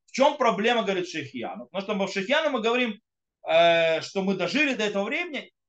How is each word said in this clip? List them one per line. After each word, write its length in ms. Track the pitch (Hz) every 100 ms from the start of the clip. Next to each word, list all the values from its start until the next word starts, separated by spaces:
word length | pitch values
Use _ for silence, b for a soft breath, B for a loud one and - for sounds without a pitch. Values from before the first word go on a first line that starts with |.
| _
В 60 |
чем 260 | - 277 285
проблема, 460 | 233 190 220 240
говорит 240 | 196 185 170
шейхияну? 580 | 156 127 127 101 95 247
Потому 140 | 180
что 140 | 196 196
мы 120 | 190
в 40 |
шейхияну 400 | 196 190 294 311
мы 100 | 262
говорим, 400 | 220 240 247 202 _ _ _ _ -
э, 520 | 160 170 165 165 160
что 200 | 139 196
мы 140 | 190 190
дожили 400 | 175 262 302 240
до 80 |
этого 220 | 214 196 208
времени. 460 | 294 359 254 - _